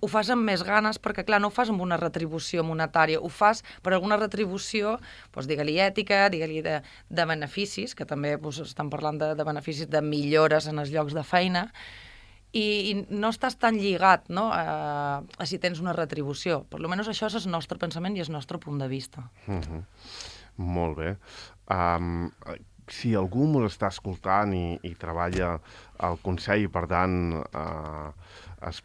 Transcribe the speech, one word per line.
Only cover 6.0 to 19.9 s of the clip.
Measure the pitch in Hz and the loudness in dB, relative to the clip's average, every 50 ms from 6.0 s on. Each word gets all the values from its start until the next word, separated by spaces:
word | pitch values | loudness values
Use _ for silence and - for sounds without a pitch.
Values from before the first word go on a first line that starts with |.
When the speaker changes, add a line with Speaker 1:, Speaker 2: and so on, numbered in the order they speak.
| 214 - 208 196 196 202 | 0 4 4 6 6 6
Speaker 1:
digue-li | 185 160 160 160 156 160 | 4 2 -2 -2 -2 -4
de, | 156 160 156 151 - - - - - - | -2 -2 -2 -4 -4 -8 -16 -20 -16 -6
de | 156 165 170 | -2 0 0
beneficis, | 160 160 156 151 139 - - 202 202 - - 196 254 - | 0 0 -2 -4 -4 -4 -4 -4 -4 -4 -6 -8 -8 -8
que | - - | -10 -8
també, | - 151 143 143 147 147 | -6 -4 -2 -2 -2 -2
doncs, | 147 151 151 139 143 | -2 -4 -6 -8 -8
estan | 156 - - - 151 147 | -10 -10 -8 -6 -6 -4
parlant | 135 147 151 151 151 151 | -4 -4 -2 -2 -2 0
de, | 156 151 156 | 0 0 0
de | 151 151 156 | -2 -2 -2
beneficis, | 151 147 143 - 156 139 165 147 | -4 -4 -4 -6 -6 -6 -4 0
de | 147 156 | 0 0
millores | 151 151 151 147 143 143 151 156 156 156 156 156 151 151 | 2 2 0 0 2 4 6 8 8 8 6 4 4 2
en | 151 151 | -2 -4
els | 147 139 | -4 -2
llocs | 147 160 151 147 143 | 0 0 0 0 -2
de | 160 143 | -4 -2
feina, | - - 180 180 185 180 175 185 226 - - - - - - - - - - - - - - - - | 2 2 4 4 4 2 0 -2 -4 -6 -14 -18 -18 -18 -18 -20 -20 -20 -20 -20 -20 -20 -20 -14 -6
i, | - 226 214 214 208 208 196 202 | -2 0 2 2 2 2 0 0
i | 208 202 196 - - | -2 -2 -4 -4 -4
no | 208 208 226 | 0 0 0
estàs | 226 - - 262 254 - | 0 0 -2 -2 0 2
tan | - 233 226 214 | 2 2 2 2
lligat, | 196 202 190 170 175 190 185 175 - - | 2 2 2 6 8 8 8 8 4 0
no?, | 175 180 214 226 | -2 0 0 2
a, | 170 170 165 160 156 151 151 147 147 147 143 143 143 139 139 | 0 0 0 0 -2 -2 -2 -2 -2 -2 -2 -2 -2 -4 -6
a | - - - 180 139 | -8 -10 -8 -6 -6
si | 190 180 | -4 -2
tens | - 180 175 156 | -2 -2 -2 -2
una | 175 185 165 | -2 -2 0
retribució. | 170 165 143 - 151 143 139 143 - - 180 170 139 - - | 0 -2 -2 -2 -4 -4 -4 -4 -4 -2 0 0 0 -2 -6
Per | - - 160 | -8 -6 -4
lo | 165 | -2
menos | 180 190 214 226 | -2 -2 -2 -2
això | 214 - 220 214 | -4 -2 -2 -2
és | 202 226 | -2 -2
el | - 190 | -2 -2
nostre | 175 165 151 - - 170 | -2 -2 -4 -6 -6 -6
pensament | - 170 143 165 175 185 208 190 | -4 -4 -4 -4 -4 -4 -4 -4
i | |
el | 170 143 | -4 -4
nostre | 160 147 135 - 175 175 | -6 -6 -6 -8 -8 -8
punt | - 151 147 143 135 | -6 -6 -4 -4 -2
de | 131 | -2
vista. | 131 135 131 - - - 123 120 - - - - | -4 -6 -8 -10 -12 -14 -16 -16 -16 -14 -8 -6
Speaker 2:
Mhm. | 101 90 80 76 80 80 92 - | -4 -4 -4 -6 -8 -8 -10 -12